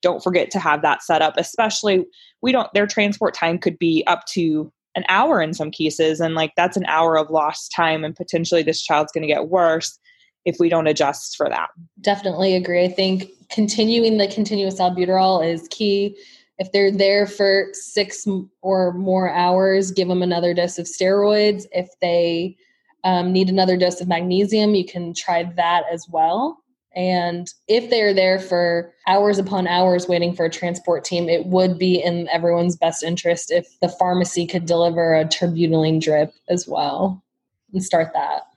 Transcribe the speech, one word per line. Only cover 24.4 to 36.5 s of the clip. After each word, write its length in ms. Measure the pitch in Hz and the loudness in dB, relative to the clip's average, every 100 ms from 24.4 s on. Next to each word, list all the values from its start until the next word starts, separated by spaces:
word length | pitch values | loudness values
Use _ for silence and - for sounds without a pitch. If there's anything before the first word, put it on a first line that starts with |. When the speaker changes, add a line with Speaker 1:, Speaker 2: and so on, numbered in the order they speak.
| 202 214 208 | 2 2 2
Speaker 2:
you 120 | 202 180 | 2 0
can 260 | 180 170 | -8 -10
try 300 | 175 - 170 175 175 | -8 -2 -2 -2 -2
that 260 | 170 175 151 | 0 0 0
as 140 | 170 170 | -8 -6
well. 540 | 165 160 190 285 330 _ _ _ | 0 0 0 -4 -6 _ _ _
And 580 | 185 185 180 175 175 175 - - | -6 -2 0 -2 -6 -12 -18 0
if 220 | 220 233 | 0 2
they're 240 | 240 208 | 0 2
there 240 | 190 185 190 | 4 4 2
for 560 | 190 175 175 170 170 _ - | 0 0 0 0 -4 _ 0
hours 320 | 196 208 196 | 4 4 2
upon 280 | 190 196 180 | 0 -2 0
hours 420 | 180 185 180 180 | 2 4 2 2
waiting 240 | 175 175 | 0 0
for 140 | 175 165 | 0 -4
a 40 | |
transport 540 | - 175 180 - 170 | -2 -6 -4 -2 -2
team, 240 | - 175 170 | 0 -4 0
it 160 | 170 | 0
would 340 | 180 185 185 175 | 2 2 2 2
be 220 | 185 180 | 2 2
in 240 | 165 175 170 | 0 -2 -2
everyone's 480 | 165 170 170 175 170 | 0 2 2 0 0
best 260 | 165 165 | -2 -2
interest 480 | 160 175 170 170 - | -6 -2 -2 -2 0
if 280 | 175 175 _ | -2 -4 _
the 80 | 175 | -4
pharmacy 560 | - 180 180 180 - 170 | 0 0 2 0 -2 -2
could 180 | 185 | -4
deliver 500 | 170 170 170 165 165 | 0 2 2 2 2
a 120 | 160 156 | 2 2
terbutaline 760 | - 175 165 170 160 160 160 | 0 -2 0 2 2 2 2
drip 320 | 156 151 156 _ | 2 2 0 _
as 180 | - | -4